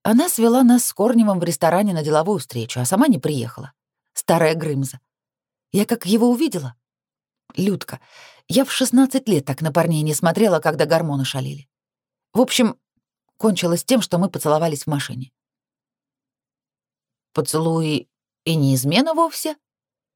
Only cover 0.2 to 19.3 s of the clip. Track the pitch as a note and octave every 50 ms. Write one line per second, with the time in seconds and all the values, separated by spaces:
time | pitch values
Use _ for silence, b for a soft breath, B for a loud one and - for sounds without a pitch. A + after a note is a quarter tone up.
0.2 | E4+ F4+ - - A3+ A#3 A#3 C4 C4 A#3 B3 A#3+ A#3+ - - - G3+ A#3 A#3 A#3
1.2 | A3+ G#3 G3 F3 E3+ E3+ E3 - F3+ D#3+ E3+ F#3 G#3 G#3 F3+ D#3+ D3+ D#3 D3+ D3+
2.2 | D#3+ G3 G#3+ D#3+ - _ - A#2+ A2+ A#2 - B2 B2+ - F#3+ G3 C#4+ D4+ G#3+ C#3
3.2 | - D#3 D3+ B2+ A2+ A#2 - - - - _ _ _ _ _ _ _ _ _ -
4.2 | - - E3+ E3+ E3 D#3 D#3+ E3 D#3 D#3 C#3+ C#3 C3+ C3 - - _ _ _ _
5.2 | _ _ _ _ _ _ _ _ _ _ - F#3+ G#3+ - A#3 - - F3 G#3+ A3
6.2 | A#3 A#3+ B3 A#3 D#4+ C#4+ - F3 C3+ B2 - _ _ _ _ _ _ _ _ _
7.2 | _ _ _ _ _ _ - - - G2+ F#2+ - - - - b b b b b
8.2 | b b b b b _ A#3+ B3+ C#4 - - - C4 - - B3+ C4+ C4 - C4+
9.2 | C4 A3+ F#3+ D3 - - C3+ - D#3+ D#3 C#3 E3+ E3 E3+ D#3+ D3+ D3+ D#3 D3+ -
10.2 | - F3 E3 F#3+ A3 G#3 F3 D#3 - E3 D3 C#3+ D#3 D3+ E3 D#3+ E3+ D3+ C#3+ C#3
11.2 | C3 - - C3+ C3 C3+ C#3+ C#3+ - _ _ _ _ _ _ _ _ _ _ _
12.2 | _ _ _ G#3 B3+ B3 - - B3 G#3+ - _ _ _ _ _ _ _ _ _
13.2 | _ _ _ _ - A3 F#3+ - F#3 E3+ E3+ E3+ - - C4 B3 F3 - - E3+
14.2 | G3 F#3+ - C#3+ - D#3 D3+ D#3 E3 E3 D3+ C3+ - - C#3 C#3 - - A#2 B2
15.2 | C3 - _ _ _ _ _ _ _ _ _ _ _ _ _ _ _ _ _ _
16.2 | _ _ _ _ _ _ _ _ _ _ _ _ _ _ _ _ _ _ _ _
17.2 | _ _ _ D#3 C#3 - - D#3 D#3+ E3 E3 E3 D#3+ D#3 D3+ - - _ _ _
18.2 | _ _ _ _ _ E3 E3 D#3 C#3 C3+ C3+ B2+ B2+ C#3+ E3 A3+ C#4+ E4 D#4+ D#4
19.2 | E4 D#4+